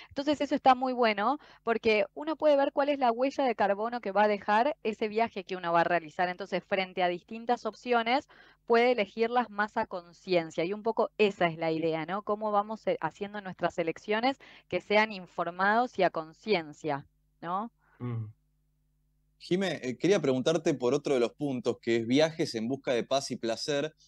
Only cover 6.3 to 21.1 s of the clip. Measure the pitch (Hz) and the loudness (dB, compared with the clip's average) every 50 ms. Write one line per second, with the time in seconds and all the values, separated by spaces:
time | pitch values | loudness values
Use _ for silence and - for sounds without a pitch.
6.3 | 180 - 196 - 196 175 - _ 208 190 190 185 180 185 180 180 180 175 - - | -2 -6 -6 -6 -4 -6 -4 _ -2 -2 -2 -2 -2 0 0 0 0 -2 -8 -12
7.3 | 220 226 233 247 240 - - 220 202 - - 247 240 233 226 233 247 294 - _ | -14 -8 -4 -2 -2 -2 -4 -6 -8 -8 -2 0 0 2 2 2 0 0 -2 _
8.3 | - - - - _ _ _ - 233 226 240 247 247 233 202 185 - 220 226 233 | -14 -20 -20 -20 _ _ _ 2 4 4 6 4 4 2 0 -2 -2 -2 -2 0
9.3 | 240 247 233 214 202 202 208 214 - 226 220 - 180 180 170 175 170 - _ 190 | 0 0 -2 0 -2 -4 -4 -2 -2 -4 -4 -4 -6 -10 -10 -14 -20 -14 _ 0
10.3 | 180 170 165 160 - - 165 180 202 214 202 226 226 - 220 - - - 214 202 | 2 2 2 0 -2 -4 -2 -2 -4 -4 -4 -2 0 0 -2 -2 2 2 2 2
11.3 | 202 - 180 170 160 165 165 165 160 160 165 165 160 160 156 160 185 208 208 - | 2 2 0 0 0 -2 -2 -2 0 0 0 0 -2 -2 -4 -6 -6 -6 -4 -4
12.3 | 208 214 214 214 208 202 208 214 220 214 - 196 170 - - 156 - - 202 202 | -4 -4 -2 0 0 0 0 -2 -8 -4 -2 -2 -2 -2 -4 -8 -6 -8 -10 -10
13.3 | 208 208 196 185 170 - 175 170 - - 170 165 165 - - - 208 220 233 269 | -10 -10 -10 -12 -6 -4 -4 -2 -2 -2 -4 -4 -4 -6 -4 -4 -2 0 0 0
14.3 | 277 - - - - - _ - 185 180 - - 208 214 214 220 214 185 180 - | -2 -4 -10 -20 -20 -20 _ -6 -6 -6 -2 2 2 2 2 2 -2 -10 -14 -8
15.3 | _ - 170 170 175 180 190 202 214 233 247 247 - 202 185 165 - 165 160 156 | _ -4 -4 -4 -2 0 2 2 4 2 0 0 0 0 0 2 0 -2 -8 -8
16.3 | 165 - - 220 208 175 160 147 147 - - 151 143 139 143 _ _ _ _ _ | -14 -10 -2 -2 0 0 -2 -6 -12 -8 -6 -4 -4 -4 -8 _ _ _ _ _
17.3 | _ _ 156 170 180 196 220 233 - _ _ _ _ - 123 123 117 113 110 107 | _ _ -8 -6 -4 -4 -6 -8 -12 _ _ _ _ -10 -8 -6 -6 -6 -8 -10
18.3 | 110 _ _ _ _ _ _ _ _ _ _ _ _ _ _ _ _ _ _ _ | -14 _ _ _ _ _ _ _ _ _ _ _ _ _ _ _ _ _ _ _
19.3 | _ _ - - 170 190 196 180 147 120 117 127 120 - - 170 208 185 151 135 | _ _ -4 -2 -2 0 0 -2 -4 -4 -6 -8 -4 0 2 2 2 2 2 2
20.3 | 127 131 120 156 165 170 156 175 147 123 123 120 135 147 - 160 | 0 2 2 0 0 2 0 0 0 2 2 0 0 0 0 0